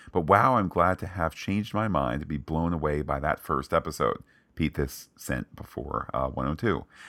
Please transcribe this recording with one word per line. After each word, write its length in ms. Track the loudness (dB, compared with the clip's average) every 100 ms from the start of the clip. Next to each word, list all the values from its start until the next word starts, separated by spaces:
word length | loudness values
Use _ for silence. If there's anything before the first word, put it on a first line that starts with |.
| -4
But 160 | -2 6
wow, 300 | 6 8 4
I'm 100 | 2
glad 320 | 4 2 2
to 80 | -4
have 260 | -2 -2
changed 400 | -2 -4 -2 -2
my 140 | -2 0
mind 320 | 2 2 -2
to 80 | -4
be 80 | -6
blown 380 | -2 0 0
away 280 | 0 0 0
by 160 | 0 -2
that 180 | -2 -4
first 320 | -2 -2 2
episode." 520 | 0 0 0 0 0 -8 _ _ -2
Pete, 180 | -2
this 340 | 0 -4 -4 -18 -16
sent 400 | -6 -6 -6 -12
before, 540 | -14 -10 -6 -6 -4
uh, 140 | -2 -2
one 200 | -2 -2
oh 80 | 0
two. 300 | 0 0 -2 -18